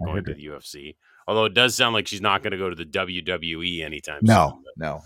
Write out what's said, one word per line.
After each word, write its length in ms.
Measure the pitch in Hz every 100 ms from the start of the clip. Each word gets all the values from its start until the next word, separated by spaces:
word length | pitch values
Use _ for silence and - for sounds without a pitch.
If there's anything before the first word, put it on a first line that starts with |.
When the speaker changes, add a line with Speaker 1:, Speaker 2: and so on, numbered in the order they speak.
Speaker 1:
I 20 |
Speaker 2:
going 100 | 82 87
Speaker 1:
heard 100 | 80
Speaker 2:
to 40 |
Speaker 1:
her. 40 | 71
Speaker 2:
the 60 |
U 140 | 73 71
F 80 |
C. 320 | - 73 73 - _ _ -
Although 200 | 107 110
it 80 |
does 200 | 98 123
sound 200 | 113 123
like 120 | 110 92
she's 140 | 101
not 220 | 104 98
gonna 140 | 104 95
go 100 | 95
to 60 | 85
the 80 |
W 380 | 82 95 92 90
W 400 | 82 90 82 80
E 200 | 90 85
anytime 380 | 78 76 - 76
Speaker 1:
No, 280 | 107 107 76
Speaker 2:
soon, 120 | -
but 200 | - -
Speaker 1:
no, 160 | 78 78